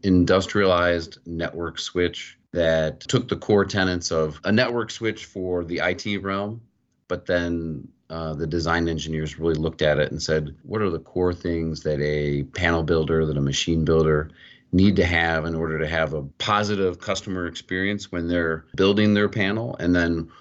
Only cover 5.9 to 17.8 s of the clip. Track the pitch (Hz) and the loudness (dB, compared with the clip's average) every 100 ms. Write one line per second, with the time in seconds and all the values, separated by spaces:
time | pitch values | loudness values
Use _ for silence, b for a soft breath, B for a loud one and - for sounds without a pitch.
5.9 | 92 110 98 98 98 104 113 _ _ _ | -2 -4 -4 -4 -4 -4 -8 _ _ _
6.9 | _ - 90 - 87 85 85 82 71 - | _ -8 -8 0 0 0 -2 -4 -8 -12
7.9 | _ _ 80 80 76 80 85 80 85 82 | _ _ -8 -6 -4 -2 -2 0 0 0
8.9 | 80 80 78 78 - 82 78 80 - 76 | -2 -4 -4 -6 -2 -2 0 -2 0 2
9.9 | 73 71 78 - 78 73 73 - 110 98 | 2 0 -2 -2 -2 -2 -10 -8 -2 -2
10.9 | 82 - 92 90 87 87 85 82 76 78 | -2 -6 0 0 0 -2 -2 -2 -4 -2
11.9 | 73 73 76 73 71 67 - 85 82 80 | -2 0 0 0 -2 -4 -2 0 2 2
12.9 | 82 78 80 78 71 69 69 - 82 78 | 0 2 2 2 0 0 -2 0 0 4
13.9 | 80 78 76 76 B B B B 90 101 | 4 4 2 -2 B B B B 4 6
14.9 | 95 87 85 82 82 80 80 80 78 78 | 4 2 2 2 0 -2 -2 -2 -2 -2
15.9 | 80 78 76 69 - - 104 104 98 95 | 0 -2 -2 -8 -8 0 0 0 0 -2
16.9 | 85 104 95 - 92 85 82 - 92 | -2 -6 -6 -4 -6 -6 -8 -6 -4